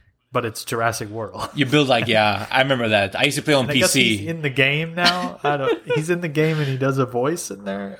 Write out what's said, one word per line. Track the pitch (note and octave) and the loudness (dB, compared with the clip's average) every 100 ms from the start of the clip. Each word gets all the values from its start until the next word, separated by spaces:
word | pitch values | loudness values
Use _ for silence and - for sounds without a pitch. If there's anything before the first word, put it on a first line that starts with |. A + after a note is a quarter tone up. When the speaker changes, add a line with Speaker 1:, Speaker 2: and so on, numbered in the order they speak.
| _ _ _ | _ _ _
Speaker 1:
but | B2+ | -4
it's | A2+ - | -4 -8
Jurassic | - A#2 A2+ A2+ G#2 | -6 -2 -2 -2 -8
World. | A2 G#2+ - - | -10 -10 -10 -8
<laughs> | |
Speaker 2:
You | C#3+ B2 | -4 2
build, | D3 C3+ | 2 4
like, | A#2 A2+ | 2 4
yeah, | A2 G#2 G2+ A2 | 4 4 2 0
I | C3 | 2
remember | C#3 B2+ A2+ | 2 2 2
that. | G#2+ G2 F#2 | 2 2 0
I | |
used | C#3+ C#3 | 0 0
to | |
play | D3+ | 2
on | C#3 | 2
Speaker 1:
And | B2+ | 2
I | |
guess | B2+ F#3 | 2 2
Speaker 2:
P | C#3 | 4
C. | A#2+ G#2 | 2 2
Speaker 1:
he's | D#3 | -4
in | E3 | -4
the | D3 | -4
game | B2+ C3+ D3 E3 | 0 0 0 -4
now. | E3+ F3 F3+ F3+ - | 0 0 0 -4 -4
I | D3 C#3+ | -2 0
don't, | C3+ - - | -2 -2 -2
Speaker 2:
<laughs> | |
Speaker 1:
he's | D#3 D#3+ | -2 -2
in | F3 | -2
the | F3 | -2
game | D3 D#3 D#3 | 0 2 2
and | C#3 | -2
he | C3 | 0
does | C3+ C3+ | 0 0
a | A#2+ | 0
voice | A#2+ C3+ E3+ - | 0 -2 -2 -6
in | G2 | -10
there. | G2+ G3 G2 | -8 -8 -8